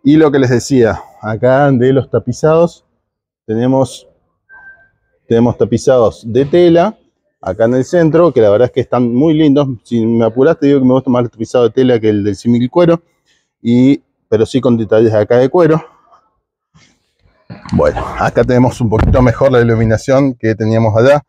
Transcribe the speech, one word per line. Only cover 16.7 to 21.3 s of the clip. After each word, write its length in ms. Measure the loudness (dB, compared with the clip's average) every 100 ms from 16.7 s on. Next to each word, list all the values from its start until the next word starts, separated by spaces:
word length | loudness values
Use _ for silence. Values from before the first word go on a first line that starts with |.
| _ _ _ _ _ _ _ _ -20 -4
Bueno, 280 | 0 0 -2 -10 -6
acá 240 | -4 -2
tenemos 360 | 0 2 0 -2
un 80 | -2
poquito 340 | 0 0 2
mejor 300 | 0 0 0
la 80 | 2
iluminación 760 | 0 0 0 -2 0 0 0
que 200 | -2 -4
teníamos 420 | -2 -2 0 0 2
allá. 260 | 2 2 _